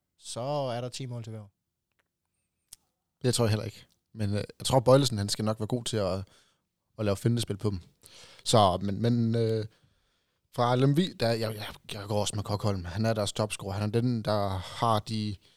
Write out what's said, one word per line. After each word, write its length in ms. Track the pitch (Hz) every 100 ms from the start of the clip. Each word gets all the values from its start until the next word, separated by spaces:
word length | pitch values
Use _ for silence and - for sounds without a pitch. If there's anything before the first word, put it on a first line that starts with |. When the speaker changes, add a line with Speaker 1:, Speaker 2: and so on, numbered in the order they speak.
| _ _
Speaker 1:
så 220 | - 113
er 400 | 131 147 131 120
der 80 | 123
ti 160 | - 131
mål 180 | 120
til 80 | 110
hver. 140 | 110 101 _ _ _ _ _ _ _ _ _ _ _ - - _ _ _ _
Speaker 2:
Det 140 | 123 117
tror 100 | 113
jeg 40 |
heller 160 | 107 110
ikke. 200 | - - _ _
Men, 160 | 110 101
øh, 140 | 104 - -
jeg 60 | -
tror, 140 | 131
Bøjlesen, 380 | 120 135 139 107
han 120 | 101
skal 160 | - 107
nok 140 | 110
være 80 | 107
god 160 | 123
til 140 | 117 110
at, 260 | 92 95 95 _ _ _ _ _ _ -
at 60 | 104
lave 120 | 95
fintespil 400 | 117 120 113 98
på 120 | 107
dem. 100 | 92 - _ - - - -
Så, 340 | - 113 98 87
men, 200 | 98 98
men, 340 | 117 120 113 117
øh, 300 | 113 110 107 _ _ _ _ _ _ _ _ -
fra 200 | 120 127
Lemvig, 440 | 139 143 190 -
der, 100 | 117
jeg, 260 | 113 110 107
jeg, 120 | 107 - -
jeg 100 | 107 101
går 140 | 104
også 140 | 101 104
med 80 |
Kokholm. 420 | 101 104 107 98 87
Han 200 | 107 113
er 80 |
deres 200 | 107 101
topscorer. 400 | - 107 - 98
Han 100 | 98 104 117
er 60 |
den, 200 | 123 117
der 260 | 104 107 101
har 500 | 92 - - 117 107
de, 360 | - 110 107 104 _